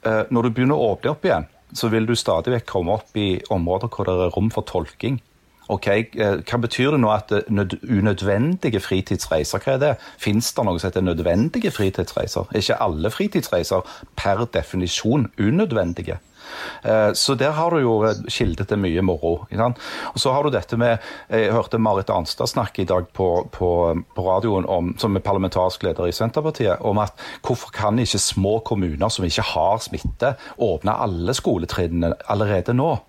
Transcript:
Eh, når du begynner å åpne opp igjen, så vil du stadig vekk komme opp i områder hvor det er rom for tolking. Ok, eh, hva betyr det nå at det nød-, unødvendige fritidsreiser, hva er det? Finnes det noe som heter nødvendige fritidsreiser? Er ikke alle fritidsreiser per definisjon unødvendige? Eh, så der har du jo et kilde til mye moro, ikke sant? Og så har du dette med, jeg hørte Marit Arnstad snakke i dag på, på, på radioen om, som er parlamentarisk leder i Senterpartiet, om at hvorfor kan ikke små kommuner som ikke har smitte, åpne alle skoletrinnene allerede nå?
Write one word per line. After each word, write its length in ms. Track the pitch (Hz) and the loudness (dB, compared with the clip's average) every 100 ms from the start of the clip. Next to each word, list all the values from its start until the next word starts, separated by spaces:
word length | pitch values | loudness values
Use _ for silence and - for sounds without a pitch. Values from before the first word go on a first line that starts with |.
Eh, 200 | 113 110 - | 2 0 2
når 140 | 120 | 2
du 60 | 120 | 2
begynner 260 | 117 127 143 | 2 2 4
å 180 | 120 92 | 2 0
åpne 160 | 123 | -2
opp 140 | 151 - | -2 0
igjen, 220 | 87 71 _ _ | 0 0 _ _
så 140 | - 117 | -4 0
vil 160 | 113 110 | 2 2
du 100 | 117 | 0
stadig 360 | - 85 123 | 2 0 0
vekk 140 | 120 - | -2 -2
komme 280 | 95 85 104 | -2 0 -2
opp 180 | - 110 | -2 -2
i 260 | 101 90 - | 0 -2 -2
områder 380 | 98 85 92 113 | -2 0 0 -2
hvor 200 | - 92 | -4 -2
det 80 | 90 | 2
er 160 | 90 87 | 0 2
rom 140 | 110 | 0
for 140 | 107 - | -2 -4
tolking. 540 | 92 80 - 117 131 _ _ _ _ - | -4 -4 -6 -4 -4 _ _ _ _ -6
Ok, 180 | 98 - | -2 2
eh, 540 | 101 117 - 104 98 | 0 0 -2 0 0
hva 140 | - 120 | -2 -2
betyr 320 | 117 - 131 | -2 0 2
det 80 | 151 | 4
nå 120 | 113 | 4
at 160 | 107 - | 2 2
det 140 | 101 - | -2 0
nød-, 300 | 101 95 - | 0 0 -4
unødvendige 960 | - 107 104 95 95 101 143 180 160 107 | 0 2 2 2 0 2 2 0 0 -2
fritidsreiser, 760 | - 95 - - - 80 73 98 | 0 -2 0 -4 0 -2 0 -2
hva 140 | - 135 | 0 2
er 20 | |
det? 120 | 143 131 - - | 2 0 -6 -8
Finnes 320 | - 104 117 | 0 0 0
det 140 | - 110 | -2 -2
noe 120 | 87 | 0
som 80 | 95 | -2
heter 160 | 92 92 | 0 0
nødvendige 680 | 85 87 87 147 254 226 | 0 2 2 2 0 -2
fritidsreiser? 760 | - 98 95 90 - - - 92 | 0 0 0 -4 -2 -4 -4 -2
Er 80 | 107 | -2
ikke 220 | - - | 0 0
alle 300 | 107 76 90 | 0 0 -2
fritidsreiser 760 | - 208 175 - 90 82 95 - - - - | -2 -2 0 0 -2 0 -2 -2 -16 -14 -4
per 280 | 98 98 120 | 0 0 0
definisjon 840 | 87 - 95 90 - 107 143 117 - | -2 -2 -4 -2 -2 0 2 0 0
unødvendige? 800 | 101 160 214 113 87 85 85 87 _ _ - - - - | 2 2 2 0 -2 -4 -6 -8 _ _ -18 -14 -12 -8
Eh, 300 | - 110 107 117 | 0 4 4 2
så 200 | - 131 | 0 2
der 160 | 139 151 | 0 2
har 160 | 170 | 2
du 60 | 170 | 4
jo 140 | 123 110 | 4 4
et 160 | 110 101 107 | 2 0 -4
kilde 380 | - 110 80 101 | -2 0 0 -2
til 140 | 104 | 0
mye 180 | 95 82 | 2 2
moro, 440 | 95 82 82 85 - | 2 0 0 -2 -4
ikke 140 | 104 | 0
sant? 160 | 117 123 - - - | 0 0 -8 -10 -8
Og 80 | - | -2
så 140 | 139 | 0
har 100 | 131 | 2
du 60 | 147 | 2
dette 240 | 120 - 117 | 0 -2 2
med, 200 | 120 113 - - - | 2 2 -2 -18 -2
jeg 240 | 113 107 | 2 4
hørte 260 | 113 110 117 | 2 0 2
Marit 300 | 110 98 95 | 2 2 2
Arnstad 380 | 98 80 - - | 0 -2 -4 -2
snakke 300 | - 107 - | 0 -2 -2
i 40 | 95 | 0
dag 180 | 92 87 | 0 0
på, 160 | - 95 85 - | 0 2 2 -2
på, 180 | - 90 87 85 82 - - | -2 2 4 2 0 -4 -4
på 100 | 92 | 2
radioen 420 | 92 110 98 90 | 2 2 0 0
om, 220 | 90 87 - | 0 0 -2
som 180 | 110 98 | 0 0
er 80 | |
parlamentarisk 640 | 101 98 95 92 92 - 90 | 0 0 0 2 0 0 -4
leder 220 | 80 90 | 0 -2
i 20 | |
Senterpartiet, 720 | - 113 156 156 151 107 87 | 0 -2 0 -2 0 0 0
om 180 | 113 104 | 0 0
at 160 | 104 - - - - | -2 -6 -16 -12 -4
hvorfor 240 | 123 - | -4 -4
kan 300 | - 104 110 | -2 0 2
ikke 160 | 113 98 | 0 0
små 380 | - - 95 113 | 0 0 2 0
kommuner 480 | - 107 90 73 98 | 0 -2 0 0 -2
som 100 | - | 0
ikke 220 | 92 92 95 | -2 -2 -2
har 260 | - 85 110 | 0 0 0
smitte, 540 | - - - - 123 131 - - | -4 -6 -6 -2 -2 -2 -12 -2
åpne 380 | 117 80 101 110 | 0 0 -2 -2
alle 380 | 113 87 87 135 | -2 -2 -2 -2
skoletrinnene 760 | 185 101 85 - 87 85 82 - - | 0 0 -2 -2 0 0 0 -2 -4
allerede 480 | 101 104 98 90 123 | -2 2 0 2 0
nå? 220 | 151 135 | 2 -2